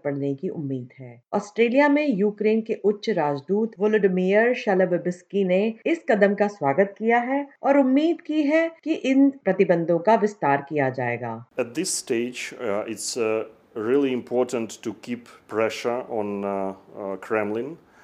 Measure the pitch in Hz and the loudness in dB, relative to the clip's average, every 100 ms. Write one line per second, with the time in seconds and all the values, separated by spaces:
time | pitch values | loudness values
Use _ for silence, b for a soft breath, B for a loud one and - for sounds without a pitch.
0 | 147 143 139 139 185 - 143 131 123 - | -4 -4 -4 -4 -6 -6 -6 -6 -8 -16
1 | 127 117 _ 208 208 - 233 254 294 285 | -20 -20 _ -6 -6 0 2 4 4 4
2 | 302 190 208 208 214 220 220 - 196 214 | 2 0 0 0 0 0 -2 -2 -2 -2
3 | - 180 147 143 135 202 220 196 214 214 | -2 0 0 -2 -2 -2 -2 -2 0 2
4 | 196 185 185 202 233 247 - 185 185 175 | 2 2 2 4 2 0 0 2 2 0
5 | 180 180 - 196 190 185 220 220 - 330 | -2 -8 -6 -2 0 2 0 -2 -2 -2
6 | - 214 196 202 202 202 139 147 202 - | 0 4 4 2 -2 0 -2 2 0 0
7 | 220 233 240 277 277 b 262 277 262 269 | 0 2 2 -4 -4 b 2 4 4 4
8 | 320 320 - 302 285 320 330 330 294 320 | 2 -2 -4 -2 2 2 0 -4 -6 -4
9 | 254 269 277 269 - 190 185 170 165 170 | 2 4 4 2 -2 2 4 4 2 0
10 | 170 220 208 208 147 143 143 151 135 127 | 4 2 2 -2 0 0 0 -2 -2 -2
11 | 123 117 120 113 123 - 117 127 185 - | -4 -4 -6 -10 -12 -6 -6 -4 -4 -6
12 | - 117 120 123 - - 117 101 110 104 | -2 -2 -2 -6 -12 -8 -4 -2 -4 -8
13 | - 127 110 110 107 - _ 117 110 139 | -6 -2 -2 -2 -4 -12 _ -6 0 2
14 | 139 123 - 123 123 123 110 - 117 98 | 2 -2 -2 -2 0 -2 -6 -8 -10 -10
15 | - 120 - - - 107 110 - 123 120 | -10 -10 -12 -20 -8 -2 -2 -2 -4 -6
16 | 127 117 101 101 101 98 95 98 - - | -6 -6 -6 -6 -4 -4 -6 -8 -18 -14
17 | 101 95 - 110 104 110 131 165 b b | -10 -10 -4 -2 -2 -4 -6 -12 b b